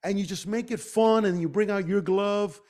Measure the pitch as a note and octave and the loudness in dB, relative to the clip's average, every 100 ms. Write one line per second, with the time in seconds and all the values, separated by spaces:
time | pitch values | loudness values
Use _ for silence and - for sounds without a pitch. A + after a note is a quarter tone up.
0 | F3+ G3+ F#3 F#3 F3 A3 A#3+ A3+ - - | -4 -2 -2 -6 -4 -6 -4 -6 -4 2
1 | A3 A3 G#3 F3+ E3 D3 G#3 G3+ E3+ G3+ | 4 4 4 0 0 0 0 0 0 0
2 | F3 F#3+ G3+ G3+ G#3 - _ | 2 0 2 0 -2 -6 _